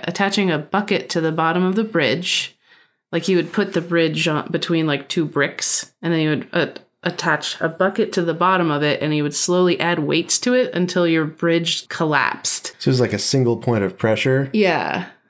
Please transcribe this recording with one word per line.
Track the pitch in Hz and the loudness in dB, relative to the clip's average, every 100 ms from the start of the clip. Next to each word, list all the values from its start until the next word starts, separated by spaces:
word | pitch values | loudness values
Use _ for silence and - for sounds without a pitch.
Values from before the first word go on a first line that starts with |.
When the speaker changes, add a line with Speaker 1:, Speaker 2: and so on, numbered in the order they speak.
Speaker 1:
attaching | - 175 196 202 190 | -8 -2 0 2 0
a | 156 | 0
bucket | 151 196 208 190 - | -2 -4 0 -2 -2
to | 170 | -2
the | 160 | -2
bottom | 160 160 175 | 0 0 2
of | 185 190 | 2 0
the | |
bridge. | 220 175 135 143 180 - - - _ - _ _ _ | 0 0 2 0 -2 -4 -4 -12 _ -20 _ _ _
Like, | 170 | -4
he | 160 180 | 2 0
would | 165 | 2
put | - 196 | -2 -2
the | 175 | -2
bridge | 170 170 160 156 160 | 0 0 2 0 0
on, | 151 - | -2 -2
between, | 165 - 165 160 | -4 0 0 2
like, | 143 - | -2 -2
two | - | -2
bricks, | 156 151 147 - - - - _ | -2 0 -2 -2 -4 -4 -6 _
and | 170 | -2
then | 165 | 0
he | 156 | 2
would, | 147 - | 0 -2
uh, | 175 156 - - _ | -2 -2 -4 -20 _
attach | 175 - 165 151 - - | -6 -4 -2 -2 -2 -4
a | 165 | -4
bucket | 160 185 202 208 | 0 0 2 0
to | - | 0
the | 170 | 0
bottom | 160 180 185 165 | 0 2 2 2
of | 143 | 2
it, | 147 139 | 0 0
and | 151 | 0
he | 151 | 0
would | 147 | 0
slowly | 151 - 180 180 - | -2 0 4 4 2
add | 165 170 | 0 0
weights | 147 156 175 - | 0 0 0 -2
to | 247 | 2
it | 254 247 | 2 2
until | 170 175 180 170 | 0 0 2 2
your | 165 | 2
bridge | 156 151 170 165 165 - - | 0 -2 0 2 0 -4 -6
collapsed. | - 160 143 - - - - - - | -4 0 2 2 -2 -4 -4 -6 -4
Speaker 2:
So | - | 0
it | |
was, | 127 | 2
like, | 117 | 2
a | 104 | 0
single | - 135 120 113 | 0 2 2 0
point | - 113 | 0 0
of | 98 - | 0 0
pressure? | 113 107 139 131 139 | 0 2 2 0 0
Speaker 1:
Yeah. | 214 190 160 78 - 180 - _ | 2 2 2 -2 -4 -8 -16 _